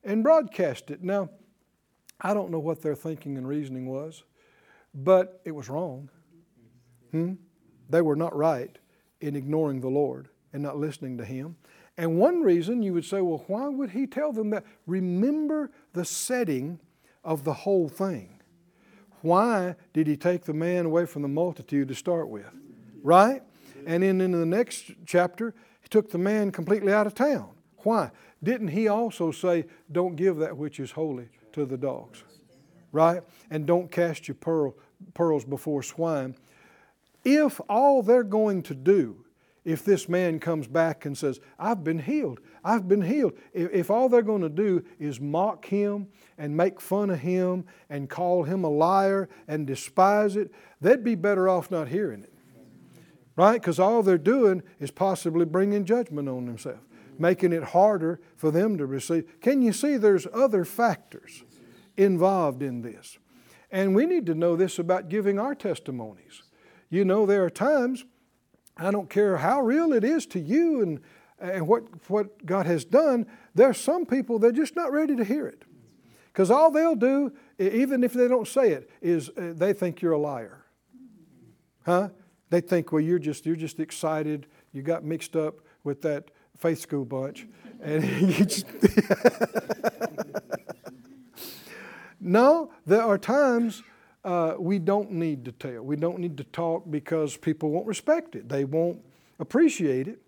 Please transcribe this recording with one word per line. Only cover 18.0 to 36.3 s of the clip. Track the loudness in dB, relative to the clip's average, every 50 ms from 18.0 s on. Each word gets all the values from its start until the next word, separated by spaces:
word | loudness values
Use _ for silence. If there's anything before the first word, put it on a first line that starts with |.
| -4 -4 -4 -8 -10 -16 -20 _ _ _ _ _ _ _ _ _ _ _ _ _ _ _ _ _
Why | 0 2 4 4 4 4 2 0 -2 -4 -6 _ _ _
did | _ 0 0
He | 0 0
take | 0 0 0 0 0 -4
the | -6 -4
man | -2 -2 0 0 0 0
away | 0 0 0 0
from | -2 -6 -6
the | -6 -4
multitude | -2 -2 -2 -4 -4 -10 -10 -4 -2 -2 -2 -2
to | -6
start | -8 -4 -2 -2 -2 -4 -6
with? | -10 -14 -16 -18 -20 -20 -20 -20 -20 -20 -20 -20 -20 -6
Right? | 2 6 8 8 8 6 4 -2 -8 _ _ _ -20 -20 -20 -16 -6
And | -2 0 0
then | 2 2 2 2
in | 0 0
the | 0 0 0
next | 0 0 0 -2 -2 -4 -16 -16 -18 -20 _ -12
chapter, | 0 2 2 2 2 -2 -6 -8 -8 -8 -12 _ _ _ _
He | _ 0
took | 0 0 0 2
the | -4 -2
man | 0 0 0 0 0 -2
completely | -4 -6 -2 0 0 0 2 2 2
out | 4 2
of | 0 0
town. | 0 0 0 0 -2 -4 -10 -18 _ _ _ _ _
Why? | -2 0 0 0 -2 -4 -8 -18 -20 -20 _ _
Didn't | -4 -2 -2 -2 -4 -4
he | -2 0 0 2
also | 2 0 -2 -4 -4 -2 -4 -4
say, | -2 -2 -2 0 0 0 -2 -6 -14 _ _ _
"Don't | -2 -2 -2 -2 -2
give | 0 -2 0 0
that | 0 -4 -4 -4
which | -8 -10 -10 -8 -10
is | -12 -10
holy | -6 -6 -6 -6 -6 -8 -10 -16 _ _ _ _
to | -6 -6 -6
the | -4 -4
dogs"? | -6 -6 -6 -6 -8 -12 -16 -20 -20 -20 _ -20 _ _ _ _ _ _ _ _ -20 _ _
Right? | 2 4 4 4 4 0 -6 _ _ -20 -16 -8
And, | -6 -4 0
"Don't | 2 2 2 0 -2
cast | -2 0 0 0 -2 -8 -10 -12
your | -12
pearl, | -8 -4 -2 0 0 0 -2 -4 -10 _ _ _ _ -20 -20 -4
pearls | -2 0 2 2 0 -2
before | -6 -10 -8 -6 -4 -4 -4
swine." | -6 -8 -6 -4 -4 -2 -2 -4 -4 -8